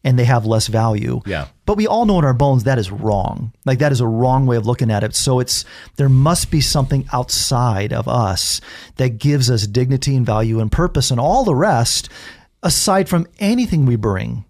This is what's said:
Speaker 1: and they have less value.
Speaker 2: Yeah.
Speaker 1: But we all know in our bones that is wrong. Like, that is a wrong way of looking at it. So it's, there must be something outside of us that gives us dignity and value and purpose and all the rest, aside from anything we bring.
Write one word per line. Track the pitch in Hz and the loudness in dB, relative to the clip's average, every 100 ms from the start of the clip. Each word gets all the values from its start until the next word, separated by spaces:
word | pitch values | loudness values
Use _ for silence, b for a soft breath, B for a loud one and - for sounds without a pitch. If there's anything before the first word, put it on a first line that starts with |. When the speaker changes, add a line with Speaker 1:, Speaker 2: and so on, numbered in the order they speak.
Speaker 1:
and | 139 123 | 2 2
they | |
have | 120 120 110 | 4 2 2
less | 113 107 | 0 0
value. | 110 113 107 117 123 101 | 0 0 -2 -4 -6 -6
Speaker 2:
Yeah. | 85 69 _ | -8 -8 _
Speaker 1:
But | - 208 | -4 0
we | 214 | 0
all | 220 226 | 2 2
know | 185 | 4
in | |
our | 143 | 2
bones | 123 143 131 | 4 4 4
that | 113 127 | 2 0
is | 95 | -2
wrong. | 101 107 101 95 - 110 _ | -4 -2 0 -2 -6 -10 _
Like, | 135 127 | -4 0
that | 147 | 2
is | 131 | 2
a | 117 | 0
wrong | 113 127 131 131 | 0 2 2 2
way | 117 | 0
of | 107 | 0
looking | 123 117 | 0 0
at | 104 | 0
it. | 110 | -2
So | - - 127 | -2 0 0
it's, | 123 - B B B - | 0 -6 B B B -2
there | 139 | 4
must | 131 147 175 - | 4 4 2 0
be | 160 | 0
something | 131 143 131 139 135 | 0 0 0 -2 -2
outside | 127 127 - - 127 123 98 107 | -6 -4 -4 -2 0 0 0 -2
of | 117 117 | -4 -2
us | 120 104 92 - - B B B - | -2 0 -2 -4 -6 B B B -4
that | 127 110 | -2 0
gives | 143 147 120 | 0 2 2
us | 117 104 | 0 0
dignity | 113 127 135 139 135 | -2 0 0 0 0
and | 117 | 0
value | 107 110 113 | 0 0 0
and | 107 | 0
purpose | - 175 147 - | 0 0 0 -2
and | 123 | 0
all | 143 233 | 2 2
the | 220 | 2
rest, | 135 208 127 117 - - B B B B _ | 2 2 2 0 -2 -8 B B B B _
aside | 170 - - 190 185 | -2 0 0 0 2
from | 175 175 _ | -2 -2 _
anything | 202 247 233 165 131 | -2 0 0 2 2
we | 117 | 2
bring. | 107 92 - 120 | 0 -2 -4 -8